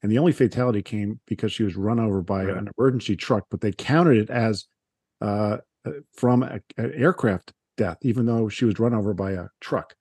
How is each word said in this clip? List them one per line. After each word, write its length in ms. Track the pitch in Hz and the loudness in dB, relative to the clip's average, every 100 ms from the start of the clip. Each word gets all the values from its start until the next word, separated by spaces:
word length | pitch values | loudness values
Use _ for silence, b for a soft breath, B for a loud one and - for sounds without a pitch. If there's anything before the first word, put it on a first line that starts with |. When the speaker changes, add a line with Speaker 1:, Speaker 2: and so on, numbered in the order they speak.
Speaker 1:
And 80 | 104 | 2
the 80 | 113 | 2
only 120 | 170 | 2
fatality 520 | 151 123 - 123 107 | 4 2 2 0 0
came 360 | 98 107 101 113 _ | -2 -6 -6 -8 _
because 260 | 101 110 | -4 -4
she 120 | - | -2
was 120 | 107 87 | -2 -2
run 240 | 98 117 | -2 0
over 220 | 113 98 | 0 0
by 240 | 87 98 95 | -2 -2 -2
Speaker 2:
Right. 120 | 92 | -4
Speaker 1:
an 120 | 98 - | -6 0
emergency 380 | 131 127 - 98 | 2 2 -2 -4
truck, 300 | - 113 - | 0 -2 0
but 120 | 95 | -4
they 100 | 107 | -4
counted 460 | 92 - 147 170 117 | -4 0 4 6 4
it 120 | 107 | 4
as, 380 | 120 113 101 - _ _ _ _ _ | 0 0 -2 -6 _ _ _ _ _
uh, 360 | 107 104 107 107 - _ - | -2 0 0 -2 -8 _ -12
uh, 60 | 143 - | -12 -14
from 300 | - 123 123 | -2 2 2
a, 160 | 127 104 _ - | 0 -6 _ -8
an 160 | - | -6
aircraft 580 | - 139 185 117 95 - _ _ - | 0 0 2 0 0 -4 _ _ -4
death, 200 | 104 - | -4 -2
even 260 | 135 113 120 | -2 0 0
though 200 | 117 110 | 0 -2
she 180 | - 120 | 0 0
was 140 | 98 | 2
run 140 | 117 | 0
over 220 | 117 101 92 | 2 -2 -2
by 160 | 95 | -4
a 160 | 95 90 _ | -6 -8 _
truck. 340 | - 85 - _ | -6 -6 -6 _